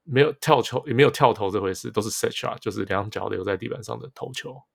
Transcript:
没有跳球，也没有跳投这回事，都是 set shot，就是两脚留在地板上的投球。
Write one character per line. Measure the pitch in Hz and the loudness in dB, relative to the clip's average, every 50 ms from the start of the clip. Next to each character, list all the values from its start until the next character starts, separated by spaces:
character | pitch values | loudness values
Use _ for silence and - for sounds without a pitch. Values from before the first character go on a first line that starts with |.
| _ | _
没 | 170 123 131 | 0 4 4
有 | 143 156 143 | 4 4 2
跳 | - - 160 151 127 | -2 2 4 4 4
球， | 110 - 123 127 - | 4 0 -4 -4 -4
也 | 147 | 0
没 | 117 123 | 4 6
有 | 143 127 | 6 6
跳 | - - 143 120 | 6 6 4 4
投 | 107 - 104 95 | 4 2 0 0
这 | 95 104 | 0 0
回 | 98 95 | 0 0
事， | 92 - - 120 | -2 -4 -8 -4
都 | 107 107 | -2 -2
是 | 107 110 | -2 -2
set | - - - - - - | -2 -2 -2 -2 -2 -4
shot， | - - - - | -4 -6 -6 -4
就 | - 110 | -6 -6
是 | 98 107 101 | -4 -4 -4
两 | 98 95 98 101 107 | -2 -2 -2 -2 -4
脚 | - 95 98 104 | -6 -6 -4 -4
留 | 101 95 | -4 -4
在 | 92 101 98 | -2 -2 -2
地 | - 113 | -2 -4
板 | 117 - - | -8 -8 -8
上 | 107 - 117 117 | -8 -8 -10 -10
的 | 123 135 - | -10 -14 -12
投 | - - 131 131 | -12 -12 -10 -8
球。 | - - 156 131 135 _ _ | -10 -10 -10 -14 -16 _ _